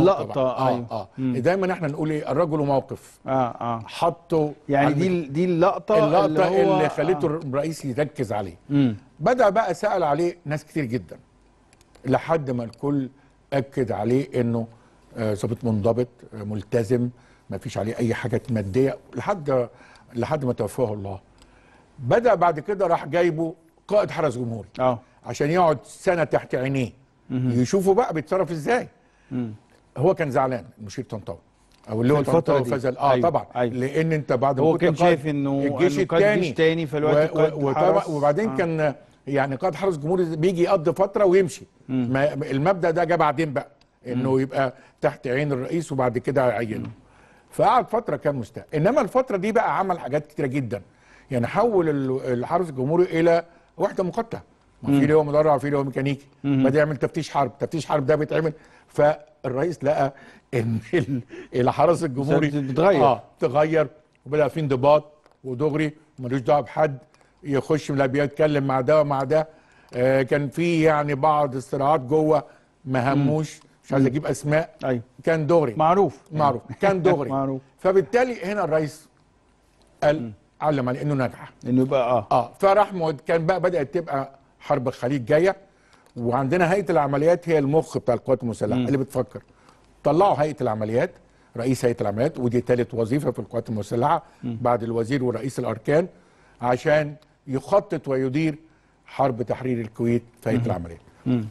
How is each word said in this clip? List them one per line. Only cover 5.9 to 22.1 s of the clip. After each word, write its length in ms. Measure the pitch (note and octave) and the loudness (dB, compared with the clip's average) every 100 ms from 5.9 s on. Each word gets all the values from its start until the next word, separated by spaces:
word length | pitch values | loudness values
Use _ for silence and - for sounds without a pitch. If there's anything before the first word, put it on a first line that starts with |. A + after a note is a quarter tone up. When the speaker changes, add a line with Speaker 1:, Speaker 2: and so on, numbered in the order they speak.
| G#3+ | 2
Speaker 2:
اللقطة 220 | G#3 F3 F#3+ | 4 2 2
Speaker 1:
اللي 180 | D#3 | 2
هو 320 | F3+ F#3+ E3+ D#3 | 2 4 4 2
Speaker 2:
اللي 120 | D3 | 0
خلته 380 | D#3 D#3 F#3+ F3 | 0 0 0 0
Speaker 1:
آه. 140 | D3+ | -2
Speaker 2:
الرئيس 400 | C#3 C3+ D#3 D#3 | -4 -4 -4 -6
يركز 480 | C#3 A#2 D3 - G#2+ | -6 -4 -4 -4 -4
عليه. 220 | G#2+ F#2+ E2+ - | -4 -6 -10 -2
Speaker 1:
مم. 260 | C#3+ B2+ G#2 - - | 2 2 0 -10 -4
Speaker 2:
بدأ 280 | F#3 B3+ B3+ | 0 4 4
بقى 260 | G3+ G#3 | 2 0
سأل 280 | E3+ G#3 G3 | -2 -2 0
عليه 340 | D3+ D3 F3 - | 0 0 -2 -4
ناس 200 | C#3+ D3+ | -6 -8
كتير 200 | - E3 | -6 -6
جدًا، 320 | B2 A#2 D#2+ - _ _ _ _ _ _ _ _ C3 | -4 -6 -8 -20 _ _ _ _ _ _ _ _ -2
لحد 440 | B2+ - E3 C3+ | 0 2 -2 -2
ما 140 | B2 | -6
الكل 440 | A#2 - C#3+ C#3+ B2+ - _ _ - | -6 -6 -4 -2 -4 -12 _ _ -6
أكد 400 | C#3 - C3+ A#2 | -4 -4 -4 -4
عليه 480 | G2 A2 C3 C#3 B2+ | -2 0 0 0 -2
إنه، 260 | A#2 A#2 A2+ - _ _ _ - | 0 -2 -4 -12 _ _ _ -6
آه، 180 | G#2+ | -4
ضابط 300 | G#2 G#2+ A#2 | -2 -4 -2
منضبط، 440 | A#2 G#2+ A2+ A2+ B2 _ - | -2 0 0 0 -2 _ -20
آه، 80 | A2 | -12
ملتزم، 680 | G#2 G#2+ - A#2+ A2+ B2 B2 - _ _ - | -8 -8 -2 -2 0 0 0 -6 _ _ -12
ما 80 | G2 | -12
فيش 200 | B2 - | -8 -6
عليه 180 | G#2+ A2+ | -6 -2
أي 160 | A#2 | -2
حاجة 280 | A2 A#2+ A2 - | -2 -4 -4 -2
مادية، 480 | A2+ G2 B2+ C3+ - - - | -4 -2 0 0 -2 -12 -8
لحد، 520 | F#3+ G3+ C#3 C3 A#2 - - - - | -4 -4 -2 -2 -2 -8 -20 -20 -12
لحد 300 | A#2 A2+ D#3 | -6 -4 -2
ما 80 | C3 | -2
توفاه 400 | A#2 G#2 - A2+ | -2 -4 -2 -4
الله. 280 | G#2 G2 F#2+ _ _ _ _ _ _ _ - | -4 -10 -12 _ _ _ _ _ _ _ -8
بدأ 360 | B2+ | 0